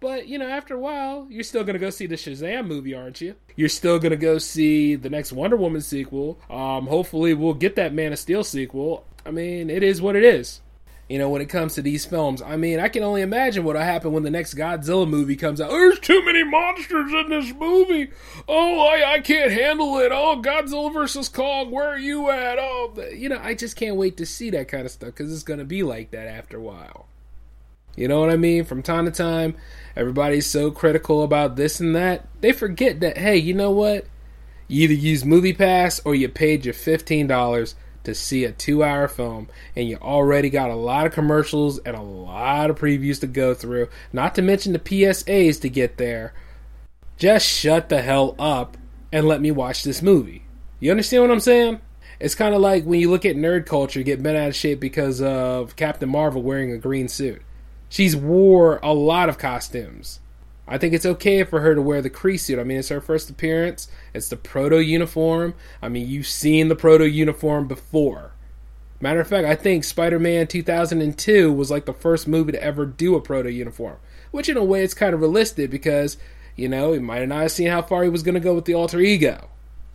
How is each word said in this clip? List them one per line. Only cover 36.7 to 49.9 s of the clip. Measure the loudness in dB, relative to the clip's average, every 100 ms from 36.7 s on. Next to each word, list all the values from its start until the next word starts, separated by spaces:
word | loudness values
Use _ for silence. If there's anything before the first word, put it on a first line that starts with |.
| -6
fifteen | -2 -2 0 0 2
dollars | 0 0 0 -4 -8 -20 -14 -10
to | -8
see | -4 -2 -2
a |
two-hour | -4 -2 2 2 2 -2
film, | -2 -6 -8 -12 -16 -12 -6
and | -6
you | -6
already | -2 2 4 4 2
got | 0 -2
a | -4
lot | -2 0 0
of |
commercials | 0 2 2 2 0 0 -2
and | -8 -10
a |
lot | -12 -14 -12 -6 -2 2 2
of | 0
previews | 0 0 0 -2
to | -4
go | 0 0
through, | 0 -2 -4 -4 -6 -10
not | -2 -2 2
to |
mention | 2 2 0
the | -4
P | -2 2 4
S | 2 0
As | 4 4 4
to | -2
get | 0 -2 -2
there. | -6 -6 -10 -14 -18 -18 -20 -20 -20 -20 -18 0
Just | 4 4 4
shut | 0 2 2 2
the | 0
hell | 2 2 2 0
up | -2 -2 -4 -10 -20 -20 -6
and | 0 2
let | 2
me | 0
watch | 0 -2 -4
this | -4